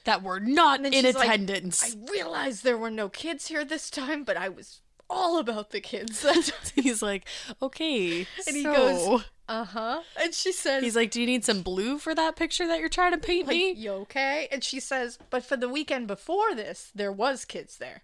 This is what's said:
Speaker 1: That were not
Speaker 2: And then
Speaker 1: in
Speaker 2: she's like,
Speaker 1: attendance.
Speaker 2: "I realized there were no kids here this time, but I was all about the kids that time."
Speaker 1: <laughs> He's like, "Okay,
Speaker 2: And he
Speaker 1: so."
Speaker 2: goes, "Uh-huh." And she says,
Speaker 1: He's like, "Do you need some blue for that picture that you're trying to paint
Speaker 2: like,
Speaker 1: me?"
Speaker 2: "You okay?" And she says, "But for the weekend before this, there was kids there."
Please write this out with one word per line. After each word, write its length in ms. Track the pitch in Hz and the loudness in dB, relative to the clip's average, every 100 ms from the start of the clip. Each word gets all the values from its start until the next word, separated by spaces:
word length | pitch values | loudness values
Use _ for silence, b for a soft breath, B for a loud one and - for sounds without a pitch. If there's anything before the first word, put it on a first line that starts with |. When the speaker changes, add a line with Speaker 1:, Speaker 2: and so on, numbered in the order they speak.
Speaker 1:
That 180 | - 196 | 0 0
were 180 | 190 185 | 0 -2
not 380 | 214 294 320 277 | 2 6 6 6
Speaker 2:
And 60 | 277 | 4
then 80 | |
Speaker 1:
in 120 | 269 254 | 6 6
Speaker 2:
she's 100 | 262 | 6
like, 120 | 233 | 4
Speaker 1:
attendance. 540 | 214 190 196 180 - | 4 2 -2 -2 0
Speaker 2:
"I 280 | - 214 240 | -2 -4 -6
realized 520 | 403 320 330 269 208 254 | -4 -2 -2 -4 0 0
there 120 | 233 | 0
were 120 | 226 | -2
no 160 | 220 202 | -4 -6
kids 400 | - 311 320 - | -4 -6 -6 -4
here 160 | 311 | -4
this 260 | 294 311 - | -4 -6 -6
time, 340 | - 262 302 254 | -6 -4 -4 -2
but 100 | 170 | -2
I 140 | 190 | -2
was 320 | 180 - - _ _ _ | -8 -16 -20 _ _ _
all 300 | 370 359 339 | 0 2 2
about 320 | 233 214 208 | 0 -4 -4
the 80 | 208 | -8
kids 420 | - 208 220 214 | -6 -8 -6 0
that 140 | 285 339 302 | 4 6 4
time." 280 | - - - | -4 -2 2
Speaker 1:
<laughs> 80 | |
He's 180 | 262 220 | 2 2
like, 240 | 208 196 - B B 220 | 0 -2 -6 B B -6
"Okay, 680 | 262 - 320 262 180 170 185 - 359 | -6 -2 -2 0 0 0 -4 -8 -4
Speaker 2:
And 100 | 285 | -2
he 60 | |
Speaker 1:
so." 100 | 294 | 2
Speaker 2:
goes, 500 | 285 208 180 175 220 - - - | 4 6 4 4 2 0 -14 -8
"Uh-huh." 540 | 220 208 214 226 294 339 - | -6 -6 -6 -4 -4 -6 -4
And 120 | 339 339 | -2 0
she 160 | 370 | -2
says, 320 | 359 311 269 | 0 0 2
Speaker 1:
He's 140 | 247 226 | 2 2
like, 140 | 226 | 2
"Do 100 | 233 | 2
you 60 | 240 | 2
need 180 | 247 226 | 2 2
some 160 | 202 | 0
blue 360 | 180 185 220 294 | 0 -2 -2 -2
for 160 | 320 | -2
that 220 | 320 320 311 | 2 0 0
picture 320 | 330 - 339 | -2 0 0
that 140 | 330 | 0
you're 80 | 320 | 0
trying 240 | - 359 | 2 4
to 40 | 349 | 2
paint 300 | 339 349 285 | 0 0 2
Speaker 2:
like, 80 | 339 | 2
Speaker 1:
me?" 160 | 381 | 2
Speaker 2:
"You 200 | 220 220 196 | 0 -6 -6
okay?" 460 | 202 269 269 285 294 | -4 -2 0 0 -2
And 140 | 269 - | -4 -4
she 160 | 262 | -6
says, 360 | - 262 240 - - | -4 -2 -2 -6 -4
"But 140 | 254 - | -4 -2
for 100 | 269 | -2
the 140 | 247 | 0
weekend 380 | 277 302 262 220 | -2 -2 -2 -4
before 460 | 202 - 370 440 | -8 -2 2 2
this, 380 | 269 202 - - | 0 -6 -10 -14
there 180 | 202 202 | -6 -4
was 340 | 196 247 262 - | 0 0 0 -6
kids 320 | 180 143 - | -10 -12 -14
there." 260 | 123 - | -14 -14